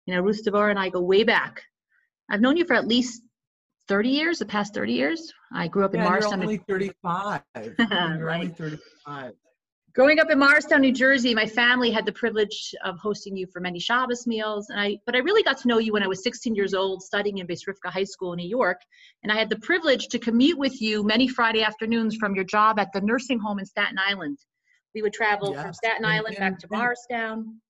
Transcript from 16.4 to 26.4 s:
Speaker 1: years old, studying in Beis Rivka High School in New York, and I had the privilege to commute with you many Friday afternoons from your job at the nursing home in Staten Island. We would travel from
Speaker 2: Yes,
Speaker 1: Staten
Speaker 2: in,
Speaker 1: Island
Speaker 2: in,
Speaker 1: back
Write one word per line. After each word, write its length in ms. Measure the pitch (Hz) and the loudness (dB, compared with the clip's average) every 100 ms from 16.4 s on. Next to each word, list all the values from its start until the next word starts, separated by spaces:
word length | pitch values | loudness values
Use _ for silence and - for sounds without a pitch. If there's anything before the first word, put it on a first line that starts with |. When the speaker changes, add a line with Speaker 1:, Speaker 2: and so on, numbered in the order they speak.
| 240 208 | -4 0
Speaker 1:
years 180 | 196 | 0
old, 300 | 190 190 185 | 0 0 -4
studying 340 | - 202 202 196 | -4 -4 -2 -4
in 80 | 175 | -6
Beis 140 | 170 - | -8 -10
Rivka 220 | 190 180 | -10 -8
High 120 | 190 | -4
School 300 | 196 - 185 | -6 -6 -8
in 40 | 175 | -6
New 120 | 175 | -4
York, 320 | 247 190 - _ _ - _ | 0 0 -2 _ _ -20 _
and 100 | 202 | -2
I 40 | 214 | -2
had 160 | 220 | -2
the 80 | 220 | -2
privilege 480 | - 359 320 254 - | 0 0 2 2 0
to 100 | 233 | -4
commute 400 | 233 226 277 294 | 0 4 4 4
with 240 | 269 - | -2 -2
you 220 | 220 214 | -2 0
many 240 | 208 220 254 | 2 2 2
Friday 340 | 254 226 220 | 2 2 2
afternoons 540 | 220 214 226 233 220 220 | 0 -2 -2 0 0 -2
from 180 | 208 | -2
your 100 | 196 | -2
job 360 | 185 214 214 214 | 0 4 4 4
at 120 | 196 | 0
the 100 | 196 | -2
nursing 360 | 202 254 254 240 | 0 0 0 -4
home 220 | 208 202 | -4 -6
in 80 | 196 | -6
Staten 320 | - 202 190 | -4 -2 -2
Island. 400 | 196 196 151 143 _ _ _ _ _ 220 | -2 -2 -6 -10 _ _ _ _ _ -4
We 80 | |
would 100 | 208 | -4
travel 400 | 208 214 202 196 | 0 0 0 -2
from 100 | 139 | -4
Speaker 2:
Yes, 140 | 180 170 | -8 -4
Speaker 1:
Staten 280 | 226 214 220 | -4 0 0
Speaker 2:
in, 40 | |
Speaker 1:
Island 280 | 214 220 | 0 -2
Speaker 2:
in, 20 | |
Speaker 1:
back 180 | 208 | -4